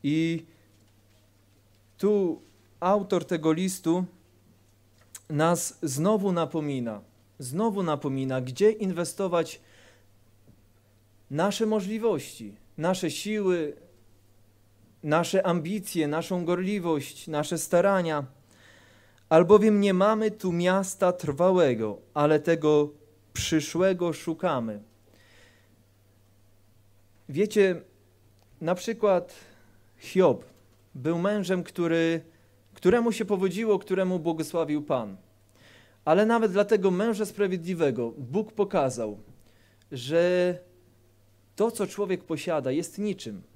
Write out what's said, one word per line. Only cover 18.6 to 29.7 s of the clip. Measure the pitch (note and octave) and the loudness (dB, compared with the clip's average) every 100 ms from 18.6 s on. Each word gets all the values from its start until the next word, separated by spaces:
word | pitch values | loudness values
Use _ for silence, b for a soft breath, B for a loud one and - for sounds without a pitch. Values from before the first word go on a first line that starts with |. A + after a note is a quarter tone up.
| b b b b b b b | b b b b b b b
„Albowiem | D#3+ E3 G#3 A3 G#3 | 4 8 8 8 4
nie | G3+ | 4
mamy | F#3 G3+ A3 A3 | 4 4 2 -2
tu | G#3+ F#3 | -2 -4
miasta | E3+ F3 F#3+ F#3+ - F#3 | 0 2 2 -2 0 0
trwałego, | F3+ D3 C#3 F3+ F#3 D3+ A#2 A2 G2+ - | 0 -4 2 4 6 4 2 -2 -6 -8
ale | D3 D3 D3+ | 0 4 4
tego | D3+ E3 D3+ D3+ D3 - _ _ _ | 2 2 4 4 2 -4 _ _ _
przyszłego | - - D#3+ D3 E3+ F#3+ F3+ F3 | -8 -2 0 0 0 0 2 -2
szukamy”. | D3+ - E3 F#3 C#3 A2+ G#2 - _ _ b b b b b b b _ _ _ _ _ _ _ _ _ _ _ _ _ _ - | -4 -8 -4 -2 -2 -4 -8 -16 _ _ b b b b b b b _ _ _ _ _ _ _ _ _ _ _ _ _ _ -10
Wiecie, | D3 G#3 G#3+ F#3+ F3 - _ _ _ _ _ _ _ | -2 0 4 2 2 -8 _ _ _ _ _ _ _
na | D#3+ F3+ | -4 -2
przykład | - A#3 G#3+ F3+ F3 - b b b | -4 0 2 2 0 -20 b b b